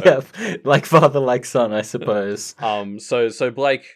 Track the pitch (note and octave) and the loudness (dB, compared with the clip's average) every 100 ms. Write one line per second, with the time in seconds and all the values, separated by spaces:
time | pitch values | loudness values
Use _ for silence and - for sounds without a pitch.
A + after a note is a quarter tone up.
0 | F#3 C3+ C3 - A3 E3 C#3 C#3 - E3 | 4 4 0 -10 -8 -6 0 0 4 4
1 | D3+ C#3 C3 B2 - C3 A2+ G#2+ G#2 - | 4 4 0 0 -2 -2 0 -2 -4 -6
2 | - G#2 G2+ G#2 - - A2+ G#2 G2+ G#2 | -2 -2 -2 -6 -12 -8 -4 -4 -6 -12
3 | - B2 A#2 - B2+ A#2 C#3 C3+ - | -4 -2 0 -2 -4 0 0 0 -6